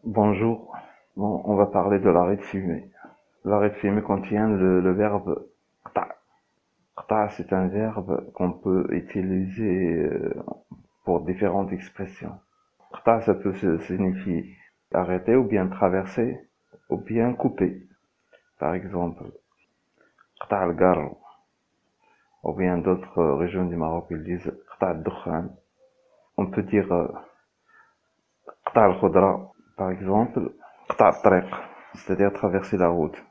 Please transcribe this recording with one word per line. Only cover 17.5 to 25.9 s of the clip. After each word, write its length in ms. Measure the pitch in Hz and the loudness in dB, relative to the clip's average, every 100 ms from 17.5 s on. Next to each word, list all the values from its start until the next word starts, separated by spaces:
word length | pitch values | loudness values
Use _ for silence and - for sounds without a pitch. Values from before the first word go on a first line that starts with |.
| - 90 - - _ _ _ _ _ _ _ | 0 -2 -2 -18 _ _ _ _ _ _ _
Par 160 | 73 | -4
exemple, 500 | 90 95 92 87 - - - _ _ _ _ _ _ _ _ _ _ | -4 -4 -4 -4 -6 -16 -18 _ _ _ _ _ _ _ _ _ _
qta' 220 | - 104 | -4 0
al-garr. 480 | 90 82 92 87 71 - - _ _ _ _ _ _ _ _ _ _ _ | 0 4 4 4 -2 -10 -20 _ _ _ _ _ _ _ _ _ _ _
Ou 100 | - | -8
bien 260 | 95 90 90 | -2 0 0
d'autres, 400 | 92 90 - - | 0 0 -2 0
euh, 160 | 80 | 2
régions 300 | 69 87 95 | 2 0 -2
du 120 | 90 85 | -4 -2
Maroc, 300 | 80 85 - | -4 -4 -6
ils 120 | 80 | -10
disent 300 | 80 87 85 - - - | -6 -6 -6 -12 -20 -4
qta' 120 | 92 | -2
al-dukhan. 580 | 82 80 - - 82 - - _ _ _ | -2 -6 -8 -6 -6 -6 -14 _ _ _